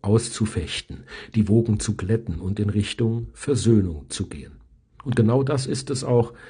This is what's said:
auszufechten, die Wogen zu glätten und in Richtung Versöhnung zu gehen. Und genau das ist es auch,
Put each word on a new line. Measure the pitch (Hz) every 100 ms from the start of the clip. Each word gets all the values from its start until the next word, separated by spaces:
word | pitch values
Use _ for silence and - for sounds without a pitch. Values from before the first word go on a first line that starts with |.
auszufechten, | 101 113 - - 107 - - - - - - - - 110
die | 104
Wogen | 113 113 104
zu | - 101
glätten | 92 110 - 87
und | 92 101
in | 104
Richtung | 104 101 - 113 117 117
Versöhnung | - - 123 104 110 90 78 -
zu | - 95
gehen. | 73 - - _ _ _ -
Und | - 123
genau | 110 127
das | 135 139 131
ist | - -
es | 131
auch, | 120 123 117 -